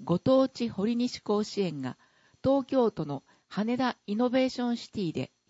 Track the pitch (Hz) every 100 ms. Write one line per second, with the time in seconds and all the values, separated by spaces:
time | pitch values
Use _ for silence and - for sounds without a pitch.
0 | 139 175 - 262 262 - 233 - 214 240
1 | 247 - - 208 208 - 185 147 127 -
2 | _ _ _ _ 262 277 262 262 226 -
3 | 147 139 - _ _ - 220 247 254 -
4 | - 208 247 262 262 247 247 240 - 220
5 | 170 139 127 _